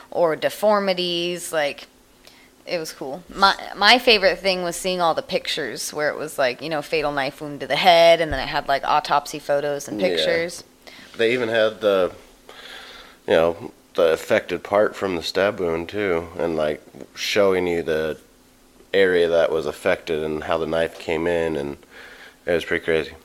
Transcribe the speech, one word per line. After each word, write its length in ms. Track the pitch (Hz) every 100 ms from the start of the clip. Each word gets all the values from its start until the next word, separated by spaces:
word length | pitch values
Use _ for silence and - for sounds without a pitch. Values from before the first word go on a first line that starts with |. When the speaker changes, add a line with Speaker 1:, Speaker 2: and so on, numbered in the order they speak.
| -
Speaker 1:
or 240 | - 170 151
deformities. 1160 | 139 - 208 208 196 180 180 170 175 175 165
Like, 360 | 160 143 131 - _ _ _ - - - _
it 140 | - 175
was 140 | 160
cool. 320 | - 143 151 -
My, 280 | - 196 - -
my 240 | - 202 247
favorite 400 | 254 220 185 180
thing 240 | 190 180
was 140 | 180 170
seeing 240 | 190 185
all 140 | 170
the 80 | 151
pictures 680 | - 185 - - 135 135 -
where 160 | 156 151
it 60 | 71
was, 220 | 151 -
like, 240 | 135 127
you 60 | 147
know, 120 | 156
fatal 300 | 147 160 147
knife 300 | 147 135 -
wound 180 | 151 143
to 60 | 135
the 80 | 147
head, 440 | 185 170 170 170
and 120 | 160
then 60 | 139
it 80 | 127
had, 200 | 151 -
like, 160 | 139
autopsy 560 | - 151 - 147 - 151
photos 480 | - 143 147 143 -
and 120 | 208
Speaker 2:
Yeah. 80 | 185
Speaker 1:
pictures. 540 | 170 156 165 170 - - _ - - - -
Speaker 2:
They 160 | 113
even 160 | 127 113
had 320 | 113 110 107
the, 320 | 107 98 90 - - - - - - - - - - - -
you 60 |
know, 380 | 87 82 82 - - _
the 180 | - 85
affected 500 | 80 - 110 - 87
part 320 | - 101 107
from 220 | - 98 87
the 60 |
stab 360 | 78 - 98 107
wound, 300 | 87 82 85
too, 400 | 101 101 85 85 87
and, 160 | 85 80
like, 260 | 76 76 - - -
showing 520 | - - 107 98 92 90
you 160 | 85
the 340 | 78 78 80 - - _ _ _ _ _ _
area 320 | 98 95 90 85
that 220 | 82 82
was 160 | 80 73
affected 560 | - - 87 - 78
and 220 | 78 76
how 120 | 78 85
the 100 | 78
knife 320 | 82 82 -
came 280 | - 80 82
in, 300 | 85 82 78
and 200 | 71 71 - - - - - - -
it 60 |
was 120 | 87
pretty 200 | - 85
crazy. 280 | - 80 73 -